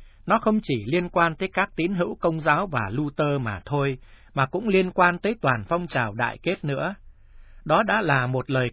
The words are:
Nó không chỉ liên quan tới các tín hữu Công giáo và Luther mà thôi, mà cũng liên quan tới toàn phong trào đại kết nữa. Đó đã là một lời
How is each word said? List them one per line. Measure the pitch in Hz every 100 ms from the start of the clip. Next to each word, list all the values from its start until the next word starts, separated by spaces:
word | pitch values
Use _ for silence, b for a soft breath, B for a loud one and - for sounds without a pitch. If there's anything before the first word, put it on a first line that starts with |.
| - - -
Nó | 226
không | 220 214
chỉ | - 123 104
liên | 170 180
quan | 180 170 156
tới | 190
các | - 196 -
tín | 170
hữu | 196 175 -
Công | 175 160
giáo | 156 151 196
và | 135 101
Luther | 117 147 139 147 143
mà | 117 101 -
thôi, | 143 139 127 b b b
mà | - 135
cũng | 180 226
liên | 190 185
quan | 185 175 175
tới | 196 233
toàn | 139 120 98
phong | 170 175
trào | 135 113
đại | 107 120 107
kết | - 185
nữa. | 151 139 156 202 - - - - - - -
Đó | 160
đã | 214 208
là | 180 139 123
một | 127 123
lời | 131 123